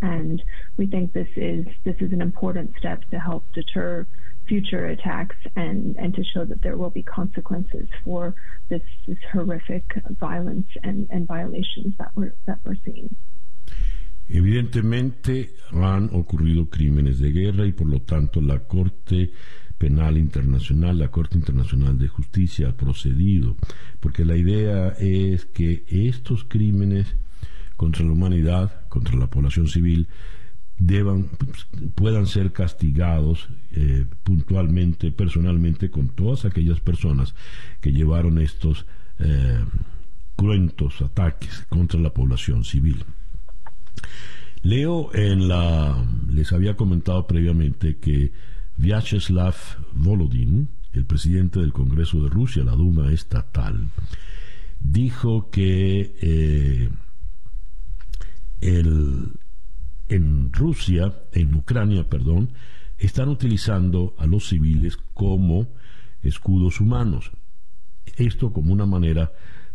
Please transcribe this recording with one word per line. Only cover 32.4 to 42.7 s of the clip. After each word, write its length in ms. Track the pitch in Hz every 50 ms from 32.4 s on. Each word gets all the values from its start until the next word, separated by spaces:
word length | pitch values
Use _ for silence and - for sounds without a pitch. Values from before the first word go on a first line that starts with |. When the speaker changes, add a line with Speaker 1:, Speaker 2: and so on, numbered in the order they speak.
| 95 90
Speaker 2:
castigados, 960 | - - 90 82 - - 82 76 69 76 87 85 82 80 76 78 82 - - - - - - -
eh, 340 | 85 78 73 69 67 67 62 - - -
puntualmente, 880 | - 98 95 78 69 - 92 95 90 78 87 90 90 87 82 - 85 80
personalmente, 800 | - - 98 82 - 82 85 90 87 82 85 85 78 - 95 90
con 180 | - 76 67 62
todas 360 | - - 92 113 139 - 104
aquellas 360 | 98 - 85 82 82 82 76
personas 540 | - 90 85 - - 82 71 65 65 - - - - - - - - - - -
que 120 | - 73
llevaron 460 | 69 73 78 76 80 85 85 85 80 80
estos, 480 | 78 71 - - - 78 71 - - - - - - - - -
eh, 460 | 80 78 73 69 65 64 60 57 53 - - - - - - - - - - - - - -
cruentos 680 | - 101 104 104 95 90 78 - - 76 67 - -
ataques 640 | 67 69 - - 90 82 - - - - - - - -
contra 300 | - 87 87 - - 82
la 100 | 82 76
población 540 | - 62 65 65 62 62 - - 62 57 55
civil. 400 | -